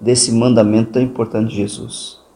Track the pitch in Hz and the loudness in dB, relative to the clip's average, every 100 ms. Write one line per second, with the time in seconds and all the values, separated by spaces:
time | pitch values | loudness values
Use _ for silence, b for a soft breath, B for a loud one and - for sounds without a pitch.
0 | 110 123 127 113 123 117 104 110 110 127 | 0 0 2 2 4 4 4 2 0 0
1 | 127 - 110 110 113 101 101 - - - | -2 -2 -4 -2 -2 -2 -6 -8 -14 -14
2 | - - _ | -16 -18 _